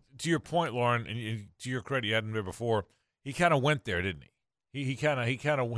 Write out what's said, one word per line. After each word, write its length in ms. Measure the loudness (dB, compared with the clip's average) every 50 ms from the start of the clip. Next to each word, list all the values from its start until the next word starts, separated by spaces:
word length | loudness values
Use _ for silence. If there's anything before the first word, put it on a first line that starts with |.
| _ _ -14 -6
to 120 | 0 0
your 100 | 0 0
point, 340 | 0 -2 -2 0 0 0 0
Lauren, 340 | 2 4 4 4 2 0 -2
and, 120 | -6 -6
and 280 | -6 -6 -6 -6 -8 -12 _ -12
to 100 | -8 -6
your 120 | -6 -6
credit, 260 | -4 -2 -2 -2 0 2
you 80 | 0
hadn't 180 | 0 0 0 -2
been 100 | -4 -4
before. 420 | -4 -4 -4 0 2 2 2 0 _ _ _ _ _ _ _ -12
He 80 | -8 -2
kinda 240 | 2 4 4 4 4
went 280 | 4 4 2 2 0
there, 160 | -2 0 0
didn't 220 | 0 0 -2 -4 -10
he? 560 | -20 _ _ _ _ _ _ _ _ -8 -6
He, 60 | -4 -4
he 60 | -4
kinda, 300 | 0 0 0 2 2 0
he 120 | 0 -2 -2
kinda, 280 | 0 0 0 0 0 0 0